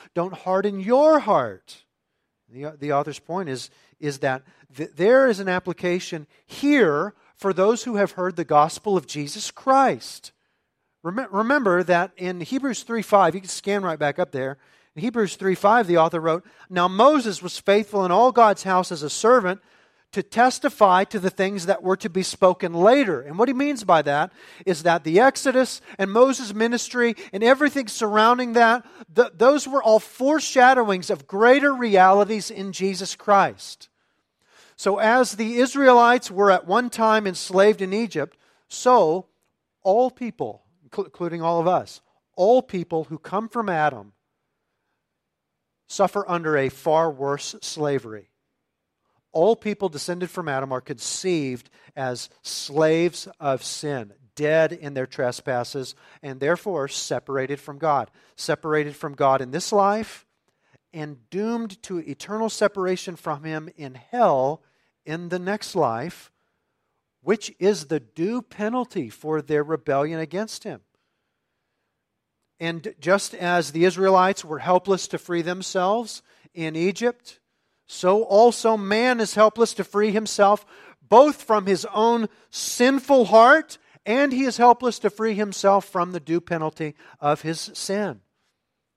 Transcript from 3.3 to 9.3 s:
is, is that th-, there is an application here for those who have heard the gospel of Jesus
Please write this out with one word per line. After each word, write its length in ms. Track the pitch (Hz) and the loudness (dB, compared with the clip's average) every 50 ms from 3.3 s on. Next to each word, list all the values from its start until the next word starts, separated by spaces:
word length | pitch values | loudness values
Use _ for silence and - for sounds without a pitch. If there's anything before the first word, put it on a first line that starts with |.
| 165 190 190 156 | -8 -8 -6 -6
is, 220 | 131 123 120 - _ _ _ _ _ _ | -8 -10 -12 -16 _ _ _ _ _ _
is 180 | 151 147 143 131 | -8 -8 -6 -4
that 220 | 135 135 131 131 135 _ _ _ _ _ 131 | -2 -2 -4 -4 -8 _ _ _ _ _ _
th-, 160 | 127 156 165 _ | -12 -12 -12 _
there 320 | 143 175 208 247 262 269 262 | -2 2 4 4 4 4 2
is 100 | 220 185 | 0 -2
an 100 | 196 190 | -2 -4
application 800 | 180 180 - - 170 - - 180 175 185 - - - 160 147 _ _ _ _ | -4 -4 -4 -6 -10 -6 -4 -4 -4 -4 -6 -8 -12 -14 -14 _ _ _ _
here 680 | _ - - - 285 294 285 220 165 143 143 170 208 - _ _ _ _ | _ -14 -4 0 2 4 4 4 4 2 0 -2 -4 -8 _ _ _ _
for 160 | _ - 196 185 | _ -4 -4 0
those 320 | 160 185 208 233 233 - | 2 2 2 2 0 -4
who 120 | 254 233 | -6 -2
have 160 | 202 202 180 - | -2 -2 -2 -2
heard 220 | - 180 185 185 | -6 -6 -6 -4
the 100 | 165 165 | -6 -4
gospel 520 | - 156 147 147 160 - - - 214 196 | 2 4 4 4 4 0 -8 -4 -2 -2
of 100 | 180 151 | -2 -2
Jesus 440 | - - 147 147 143 | -4 -10 -10 -10 -10